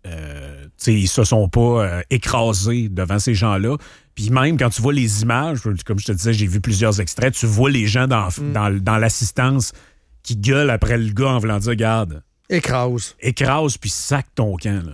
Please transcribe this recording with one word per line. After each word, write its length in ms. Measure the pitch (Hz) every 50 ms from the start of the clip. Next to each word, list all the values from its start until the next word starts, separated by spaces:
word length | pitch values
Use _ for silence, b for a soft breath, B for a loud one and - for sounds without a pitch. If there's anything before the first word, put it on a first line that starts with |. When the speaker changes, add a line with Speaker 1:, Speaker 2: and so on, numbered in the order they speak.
| _
Speaker 1:
euh, 580 | 90 85 80 78 73 71 71 69 71 71 69 69
tu 60 | - _
sais, 160 | _ - 120 110
ils 140 | 104 95 90
se 160 | - - 110
sont 240 | - 127 110 101 87
pas, 120 | - 123 117 120 120 117 104
euh, 160 | 92 85 90 - _
écrasés 800 | 135 117 - - - 120 117 113 107 92 98 113 120 120 113 104
devant 280 | 95 92 90 85 98 104
ces 140 | - 127 113
gens-là. 440 | 92 117 110 101 95 101 117 143 147 B B B B B B _
Puis 140 | - 104 110
même 300 | 127 131 131 156 170 135
quand 100 | 127 117
tu 140 | - -
vois 100 | 113 143
les 300 | 147 143 123 110 101 104
images, 380 | 110 120 117 127 147 170 156 123 - 110 101 87 -
comme 120 | - 107 98
je 60 | -
te 80 | -
disais, 220 | 101 85 98 117 113
j'ai 120 | 104 107
vu 140 | 92 87 104
plusieurs 400 | 98 120 104 95 117 110 101 101
extraits, 320 | 95 - - - 123 131
tu 140 | - - 123
vois 240 | 113 104 107 127 139
les 160 | 139 120 107
gens 200 | 104 98 127 127
dans, 220 | 131 127 110 98 90
Speaker 2:
Mm. 240 | 90 - 147 147
Speaker 1:
dans, 260 | 104 110 104 104 98 98
dans 200 | 95 107 110 110
l'assistance 760 | 113 113 - - 113 - - - 127 131 135 135 113 - b b b b b b b b b b
qui 140 | _ - 120
gueulent 320 | 101 101 127 135 143 147 139
après 280 | 117 107 - 110 120 117
le 140 | 113 107
gars 160 | 104 98 135 135
en 100 | 127 120
voulant 200 | 107 110 104 101
dire, « 120 | 101 120
Regarde. » 520 | 120 107 113 110 113 113 107 85 76 78 - _ _ _ _ _
Speaker 2:
Écrase. 640 | 190 175 - - 131 127 123 123 123 117 - - - _
Speaker 1:
Écrase, 580 | - 139 117 - 139 131 135 156 156 143 - -
puis 100 | - 104
sac 360 | - - - - 143 139 127 _ _
ton 220 | - 117 104 95
camp, 280 | 87 - 107 101 95 85
là. 80 | 80